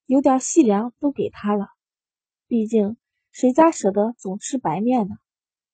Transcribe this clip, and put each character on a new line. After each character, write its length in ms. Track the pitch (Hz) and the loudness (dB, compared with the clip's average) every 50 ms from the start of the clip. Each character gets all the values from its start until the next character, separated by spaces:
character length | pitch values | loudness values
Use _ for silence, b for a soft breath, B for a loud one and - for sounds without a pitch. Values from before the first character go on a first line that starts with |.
| _ | _
有 160 | - 254 277 | 0 0 2
点 180 | 269 285 262 262 | 4 2 2 2
细 220 | - - - 339 | 0 2 2 4
粮 320 | 302 220 202 202 226 247 - _ | 4 4 2 0 -2 -4 -6 _
都 120 | - 285 | -6 -4
给 200 | 277 - 165 - | -4 -4 -6 -6
她 240 | - - - 208 208 | -6 -6 -4 -2 -2
了。 140 | 208 202 - _ _ _ _ _ _ _ _ _ _ _ _ _ _ _ | -2 -4 -6 _ _ _ _ _ _ _ _ _ _ _ _ _ _ _
毕 220 | _ 247 233 220 220 | _ -2 -2 -2 0
竟 300 | 226 220 202 202 226 - _ _ _ _ _ _ | 0 0 0 0 -4 -10 _ _ _ _ _ _
谁 200 | _ - - 254 | _ 0 0 2
家 200 | 254 - 320 330 | 4 4 4 4
舍 180 | 320 - - 196 | 2 0 -2 -2
得 240 | 196 202 208 226 240 - | 0 0 -2 -2 -4 -8
总 180 | - 196 185 214 | -10 -10 -10 -10
吃 220 | - - - 254 | -8 -8 -8 -4
白 200 | - 165 151 180 | -4 -4 -4 -2
面 280 | 208 247 254 247 208 185 | -2 0 0 0 -2 -4
呢？ 80 | 104 - _ _ _ _ _ _ _ _ _ _ | -8 -12 _ _ _ _ _ _ _ _ _ _